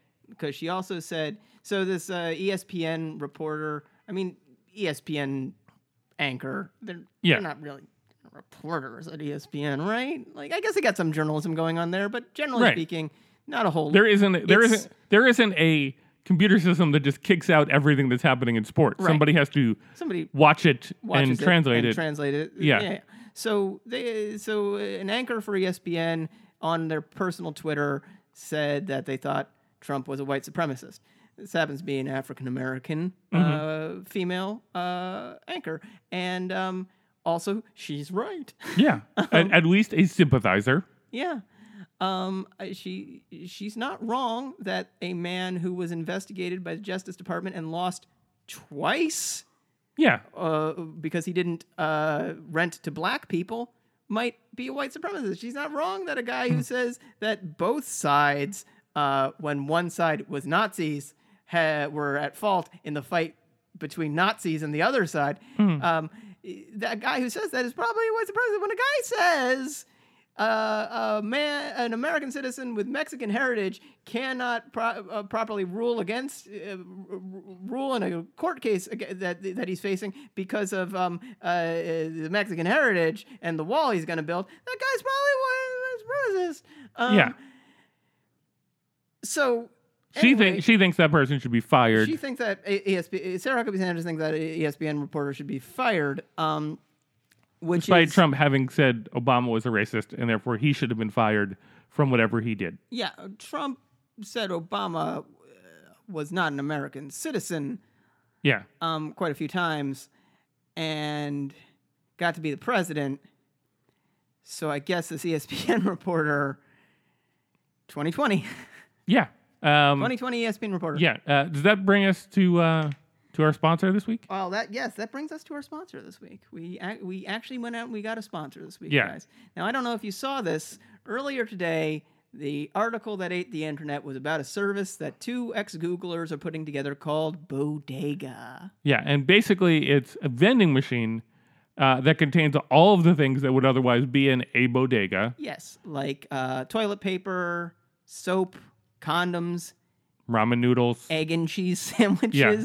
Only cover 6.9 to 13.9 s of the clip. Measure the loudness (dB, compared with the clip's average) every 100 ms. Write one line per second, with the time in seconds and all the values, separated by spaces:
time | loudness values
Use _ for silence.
6.9 | -14 -16 _ 2 2 0 -10 -14 -16 -20
7.9 | _ _ _ -20 -20 -20 -14 -6 -6 -6
8.9 | -12 -14 -10 -8 -8 -8 -4 -2 -2 -2
9.9 | -2 -4 -6 -10 -14 -8 -4 -2 0 0
10.9 | 2 0 0 0 -2 -2 -2 -2 -2 -2
11.9 | -2 -4 -6 -10 -6 -2 4 4 4 -2
12.9 | -6 -8 _ _ _ -8 -2 0 0 4